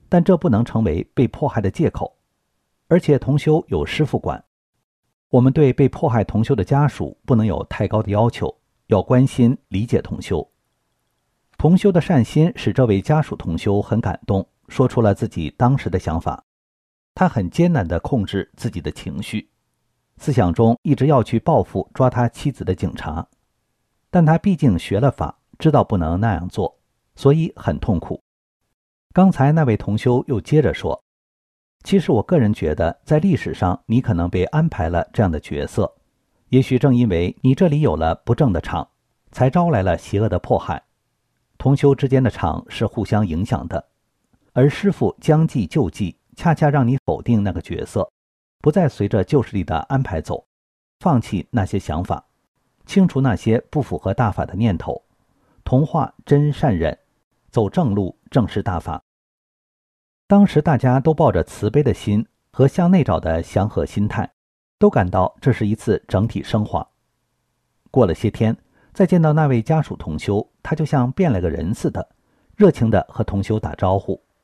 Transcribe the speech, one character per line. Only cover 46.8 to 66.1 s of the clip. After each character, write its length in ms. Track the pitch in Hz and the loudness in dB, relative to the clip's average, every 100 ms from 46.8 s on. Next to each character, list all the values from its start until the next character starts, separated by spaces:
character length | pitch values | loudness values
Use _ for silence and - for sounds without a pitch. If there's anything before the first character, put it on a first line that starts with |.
| 120 | 0
你 120 | 135 | 0
否 160 | - 76 | -2 -4
定 240 | - 113 | 0 0
那 80 | 101 | 0
个 80 | 80 | -6
角 240 | - 87 | -8 -10
色， 240 | - 107 92 _ _ _ _ _ | -6 -6 -6 _ _ _ _ _
不 120 | 147 | 0
再 160 | 190 156 | 2 0
随 200 | - 101 | 0 -2
着 160 | 107 | -2
旧 180 | 92 147 | 0 0
势 140 | 107 104 | 0 -4
力 80 | |
的 120 | 80 82 - | -4 -6 -4
安 140 | 135 | -4
排 180 | 131 82 | -4 -6
走， 240 | - - _ _ _ _ _ _ | -6 -10 _ _ _ _ _ _
放 200 | 185 127 | 0 0
弃 280 | - 98 - | 0 -6 -4
那 160 | 117 95 | -4 -2
些 140 | 98 | -4
想 240 | - 80 | -6 -6
法， 200 | 98 - - _ _ _ _ _ - | -4 -8 -10 _ _ _ _ _ -2
清 220 | 202 185 | 2 2
除 120 | 135 | 2
那 160 | 135 98 | 0 0
些 240 | - 110 - | 0 -2 -2
不 100 | 151 | -4
符 160 | - 85 | -4 -4
合 160 | 95 | -4
大 160 | 101 113 | -2 -2
法 160 | - - | -2 -6
的 80 | |
念 240 | 90 117 85 | -2 -2 -2
头， 260 | - - _ _ _ _ _ _ | -6 -10 _ _ _ _ _ _
同 200 | - 127 | -2 0
化 300 | 156 156 - _ | 0 -2 -4 _
真 300 | - 143 147 | 0 2 2
善 240 | 139 147 90 | 0 -2 0
忍， 180 | 80 - _ _ _ _ _ | -2 -6 _ _ _ _ _
走 180 | - 98 | -2 -2
正 280 | - 147 101 | 0 0 -2
路， 200 | 92 - - | -4 -8 -4
正 180 | 139 101 | -2 0
视 140 | 104 | -2
大 180 | 95 87 | -4 -6
法。” 220 | - 78 _ _ _ _ _ _ _ _ _ _ _ _ - | -6 -12 _ _ _ _ _ _ _ _ _ _ _ _ 2
当 180 | 202 202 | 4 6
时 160 | 151 | 2
大 160 | 151 131 | 0 2
家 220 | 127 131 | 2 2
都 120 | 143 | 2
抱 200 | 156 143 | 2 2
着 120 | 90 | 2
慈 280 | - - 104 | -2 -4 -2
悲 100 | 147 | 0
的 100 | 135 | 0
心 320 | 98 - 104 - _ _ | -2 -2 -2 -2 _ _
和 160 | - 135 | 0 0
向 240 | - 175 | 2 2
内 120 | 185 | 4
找 160 | 131 82 | 2 -2
的 220 | 80 82 | -2 -4
祥 260 | 80 - 104 | -2 -2 -2
和 160 | - | -2
心 240 | 73 - 104 | -4 -2 -4
态， 240 | - - _ _ _ _ - | -4 -8 _ _ _ _ -2
都 140 | 214 | 0
感 180 | 135 90 | 0 -2
到 260 | 95 92 - | 0 -2 -2
这 100 | 139 | -2
是 140 | 120 104 | 0 -2
一 80 | |
次 300 | 107 - 98 | -4 -2 -4
整 200 | - | -2